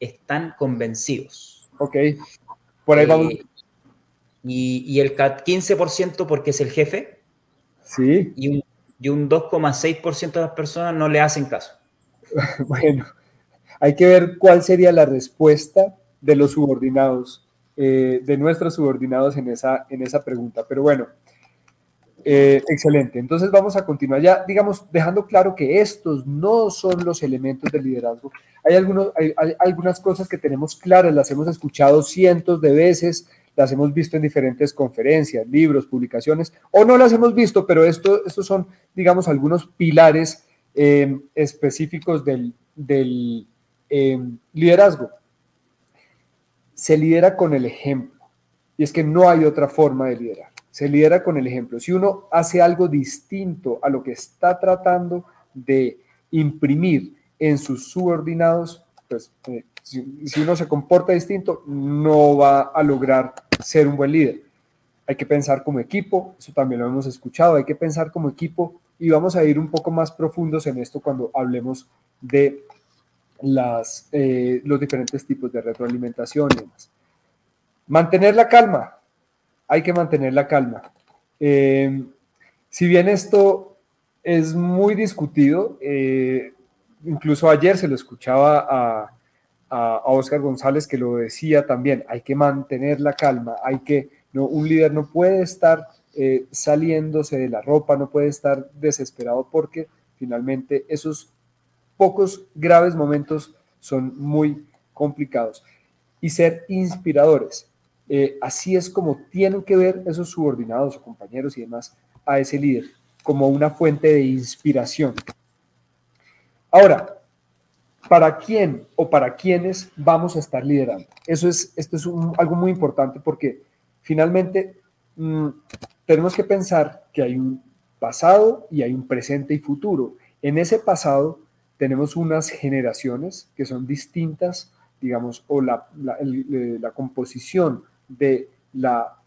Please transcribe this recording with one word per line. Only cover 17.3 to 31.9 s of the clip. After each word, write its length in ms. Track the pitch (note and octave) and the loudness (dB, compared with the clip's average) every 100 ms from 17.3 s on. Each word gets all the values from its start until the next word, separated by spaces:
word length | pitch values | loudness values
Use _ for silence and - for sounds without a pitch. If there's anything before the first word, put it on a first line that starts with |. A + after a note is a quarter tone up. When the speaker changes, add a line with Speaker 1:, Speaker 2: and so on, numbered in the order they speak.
| - _ _ _ - | -16 _ _ _ -2
Speaker 2:
eh, 440 | C3+ C3 C3 B2+ | 2 2 2 0
de 140 | C3 C#3+ | -2 0
nuestros 380 | D#3 D#3+ E3 | 0 0 -4
subordinados 640 | E3 C#3+ B2 B2+ C3 C#3 C#3 | -2 -2 -2 -2 0 0 -2
en 120 | B2 | -6
esa, 380 | A#2 C3 C3 - | -4 -2 -4 -6
en 140 | C3 | -10
esa 200 | B2 C#3+ | -6 -6
pregunta. 440 | - B2 A#2+ A2+ - | -6 -8 -8 -10 -8
Pero 140 | C3+ | 0
bueno, 240 | D3 C3+ A#2 _ _ _ _ _ _ _ _ _ _ _ | 2 0 -2 _ _ _ _ _ _ _ _ _ _ _
eh, 400 | D3+ C#3 C#3 C#3 C#3 | 2 6 6 6 2
excelente. 500 | D3 D#3 D3 B2 A#2+ | -2 2 2 0 -6
Entonces 320 | B2+ E3 F#3+ | -4 -2 4
vamos 260 | G3 G3+ G3 | 4 4 -2
a 100 | F#3+ | -4
continuar 340 | C#3+ C3+ C3+ | -4 -2 4
ya, 240 | F3 F#3 F#3 | 4 4 2
digamos, 380 | G3 G3+ F#3+ - | 0 0 -4 -4
dejando 320 | E3+ D#3+ G3 | -2 0 -2
claro 300 | G3 G3 F#3+ | 2 2 2
que 260 | F#3 C#3 F#3 | 0 0 2
estos 460 | G3+ - E3 C#3 C3+ | 2 -2 -6 -6 -6
no 420 | C#3+ F#3+ A3+ G#3+ | -4 0 2 0
son 360 | - F#3+ F3 F3 | -2 -4 -2 -4
los 160 | D#3+ | -4
elementos 500 | C#3 C3 C3+ C3+ D3 | -4 -4 -6 -6 -6
de 80 | D3 | -4
liderazgo. 500 | C3 B2 A#2 A#2 C#3 - _ _ | -4 -4 -6 -8 -14 -20 _ _
Hay 120 | D#3 | 4
algunos, 380 | F#3 F#3+ G3 G3 E3 | 4 4 0 -2 -2
hay, 160 | D#3 D#3+ | -2 0
hay 160 | D#3+ - | -2 0
algunas 400 | F#3 E3+ F3+ F3 | 0 0 -4 -2
cosas 300 | G3 F3+ F#3 | -4 -4 -6
que 80 | E3+ | -8
tenemos 400 | D3+ C3+ D3+ - | -6 -4 -6 -8
claras, 380 | F3+ F#3 F3 | -2 0 2
las 160 | D3 C3+ | 0 -2
hemos 180 | C#3 D#3+ | -4 -6
escuchado 540 | D#3+ D3 - C#3+ | -6 -10 0 4